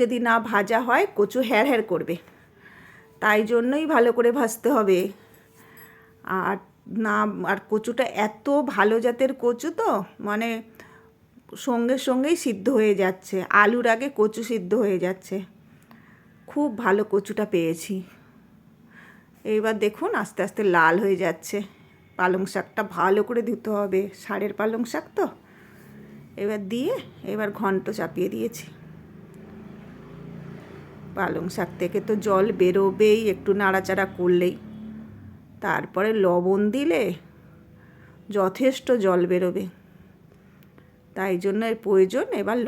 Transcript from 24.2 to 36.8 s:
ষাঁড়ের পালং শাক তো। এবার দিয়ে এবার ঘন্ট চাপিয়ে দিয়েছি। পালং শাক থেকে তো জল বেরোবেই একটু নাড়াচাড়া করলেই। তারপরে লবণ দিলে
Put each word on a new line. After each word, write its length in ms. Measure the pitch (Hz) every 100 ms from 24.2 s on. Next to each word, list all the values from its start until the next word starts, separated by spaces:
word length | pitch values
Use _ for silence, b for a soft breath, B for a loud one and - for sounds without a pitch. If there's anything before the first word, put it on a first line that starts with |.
ষাঁড়ের 300 | - 202 202 208
পালং 240 | 214 226 233
শাক 140 | 302 - -
তো। 100 | 349 - B B B B B B B B B -
এবার 180 | 202 214 190
দিয়ে 220 | 233 302 508 - - -
এবার 160 | 214 208 202
ঘন্ট 240 | 202 190 185 165
চাপিয়ে 300 | 165 175 190
দিয়েছি। 320 | 226 226 - - - - - - - - - - - - - - - - - - - - B B B B - - -
পালং 300 | 185 160 175
শাক 160 | - 170 -
থেকে 180 | 175 196 196
তো 40 | 208 208
জল 200 | 190 214 185
বেরোবেই 600 | 180 185 196 185 214 220 220
একটু 160 | 175 - 196
নাড়াচাড়া 460 | 196 190 185 190 190 190
করলেই। 380 | 180 175 180 - - - - - - - - - - - 202
তারপরে 440 | 160 - 185 214 220
লবণ 360 | 185 175 180 196 208
দিলে 260 | 254